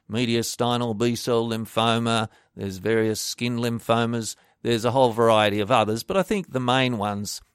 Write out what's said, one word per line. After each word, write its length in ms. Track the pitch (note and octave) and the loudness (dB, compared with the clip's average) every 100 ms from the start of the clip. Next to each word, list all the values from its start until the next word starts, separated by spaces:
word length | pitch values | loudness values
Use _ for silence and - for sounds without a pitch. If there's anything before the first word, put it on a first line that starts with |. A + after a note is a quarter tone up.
| - | -8
mediastinal 840 | G#2+ A#2+ A#2 A2+ - A#2+ A#2+ A#2+ G#2 | -4 0 0 -2 -2 0 0 -2 0
B 180 | A#2 A#2 | 0 0
cell 320 | - A#2 A#2 | 0 0 0
lymphoma. 800 | A2+ A2 - A2+ A2+ A#2 A2+ G#2+ - _ - | -4 -4 0 0 2 0 0 -2 -8 _ -10
There's 200 | G2+ F#2+ | -8 -4
various 440 | G2+ A2+ A2 G#2+ | 0 2 2 -2
skin 360 | - - A#2+ A#2 | -6 -4 -4 -2
lymphomas. 760 | A#2+ A#2 - A2+ A#2 A#2 A2 - _ _ | -2 -4 0 0 2 -2 -6 -10 _ _
There's 240 | A#2 A#2 A#2 | -2 0 2
a 60 | |
whole 200 | C3 B2+ | 4 2
variety 480 | A2 A#2 A2 G#2+ G2+ | 4 4 4 4 0
of 120 | G2+ | 2
others, 320 | B2 G#2+ A2+ | 2 2 -2
but 140 | - F#3+ | -2 -2
I 60 | |
think 280 | F3+ G#3 E3+ | 0 -2 -2
the 80 | C3 | -4
main 380 | B2 C3 B2+ A#2 | 0 2 2 0
ones 440 | G#2 G2+ G#2 - - | -4 -4 -8 -10 -16